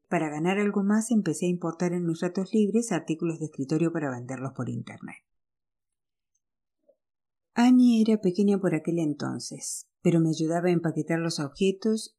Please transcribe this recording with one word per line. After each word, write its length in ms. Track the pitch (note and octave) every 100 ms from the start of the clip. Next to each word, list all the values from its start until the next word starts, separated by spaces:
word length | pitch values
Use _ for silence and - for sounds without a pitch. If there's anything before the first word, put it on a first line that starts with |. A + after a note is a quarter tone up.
| _
para 180 | F3 D#3
ganar 300 | D3+ E3+ G3
algo 260 | G#3 G3+
más, 260 | G3 G#3+ A3
empecé 360 | A3 F3+ D3+ F3+
a 20 |
importar 460 | F3 E3+ E3 F3+
en 100 | F3
mis 160 | E3+ E3
ratos 320 | F3+ F3+ F#3
libres 400 | A3 G#3 G#3+ A#3
artículos 460 | E3 - D#3+ E3+ D#3+
de 80 | D3+
escritorio 480 | - C3 D#3+ E3
para 160 | E3 D3
venderlos 420 | B2 B2 C3 C3+
por 140 | - B2
internet. 480 | A#2+ A#2+ - - - _ _ _ _ _ _ _ _ _ _ _ _ _ _ _ _ _ _ _ _ _ _ _
Annie 480 | - A#3+ B3+ B3 A3+
era 180 | A3 G#3+
pequeña 400 | F#3 F3+ G3+ G3
por 140 | F#3
aquel 240 | D#3 D#3+ E3+
entonces, 920 | D#3 C#3+ C3+ B2 - D3+ - - - _
pero 180 | F3 E3+
me 80 | E3
ayudaba 400 | D3+ D#3+ E3+ F3+
a 40 |
empaquetar 460 | E3+ E3+ D3+ D3 E3
los 220 | E3+ E3
objetos 720 | C#3+ - F#3+ F#3+ A3 A3 -